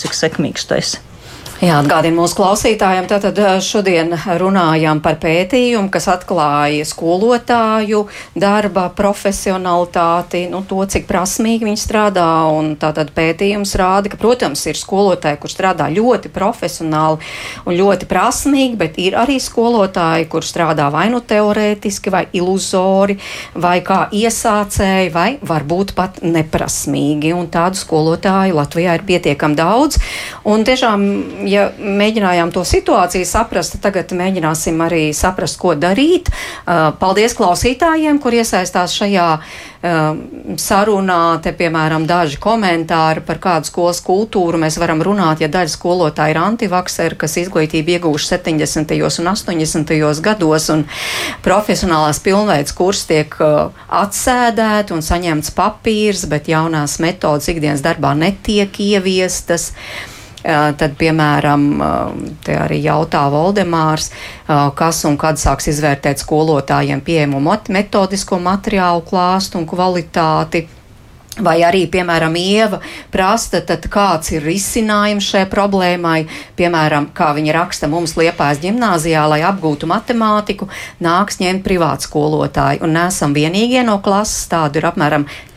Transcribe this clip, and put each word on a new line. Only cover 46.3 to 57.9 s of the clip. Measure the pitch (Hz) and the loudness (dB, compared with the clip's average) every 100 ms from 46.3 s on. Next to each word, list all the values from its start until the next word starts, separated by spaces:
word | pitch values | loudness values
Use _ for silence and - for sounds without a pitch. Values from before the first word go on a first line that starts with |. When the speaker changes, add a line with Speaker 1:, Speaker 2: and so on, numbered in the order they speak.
Speaker 2:
ir | 160 | 0
antivakseri, | 185 226 202 180 185 - 165 - | 0 0 -2 -2 -2 -2 -4 -2
kas | 156 175 | -4 -4
izglītību | 180 180 156 160 151 175 | -2 0 0 0 0 0
ieguvuši | 170 147 - | 0 -2 -2
septiņdesmitajos | 175 180 156 151 160 151 151 156 156 | -2 0 -2 0 -2 -2 0 0 0
un | 170 | -2
astoņdesmitajos | 214 - 170 156 170 147 156 151 151 - | -2 -2 -2 -2 -2 0 0 0 0 0
gados, | 214 156 156 - | 0 2 2 2
un | 156 147 - - - - - 185 | 0 -2 -6 -8 -6 -8 -4 0
profesionālās | 196 214 180 185 156 156 147 | 0 2 0 0 2 2 0
pilnveids | 196 196 214 151 143 | 0 2 2 0 0
kurs | - 185 202 - | -2 0 0 0
tiek, | 156 156 - | 0 0 0
ā, | 156 151 - - - - | 2 2 0 -6 -4 -2
atsēdēti | 202 - 262 247 240 220 220 214 202 165 | -2 -2 0 2 2 2 2 0 0 -4
un | 156 | -2
saņemts | 175 180 151 - | -2 0 -2 -2
papīrs, | - 196 - 233 214 214 196 - | -2 -2 0 -2 0 0 0 -2
bet | 151 156 | -4 0
jaunās | 156 165 160 147 - | 0 0 0 -2 -2
metodes | 165 190 160 147 160 | -2 0 0 0 0
ikdienas | 165 147 147 | -2 0 0
darbā | 165 | -2